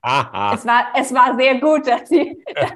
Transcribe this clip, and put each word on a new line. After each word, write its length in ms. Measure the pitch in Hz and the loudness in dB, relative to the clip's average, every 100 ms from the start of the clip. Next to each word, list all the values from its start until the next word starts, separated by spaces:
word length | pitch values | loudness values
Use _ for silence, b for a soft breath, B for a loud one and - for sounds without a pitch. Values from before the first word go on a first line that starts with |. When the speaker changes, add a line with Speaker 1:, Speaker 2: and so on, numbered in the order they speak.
Speaker 1:
Aha. 520 | 123 139 120 98 101 | -2 -2 -2 -4 -2
Speaker 2:
Es 120 | 202 233 | -2 0
war, 220 | 240 247 269 | 0 0 -2
es 180 | 269 | -2
war 220 | 254 247 240 | 2 2 4
sehr 220 | 262 254 | 0 2
gut, 260 | 302 311 294 | 2 0 0
dass 220 | 240 - | -2 2
sie, 360 | 330 294 - - | 0 0 -6 -12
<laughs> 100 | 151 | -6
dass 120 | 131 | -6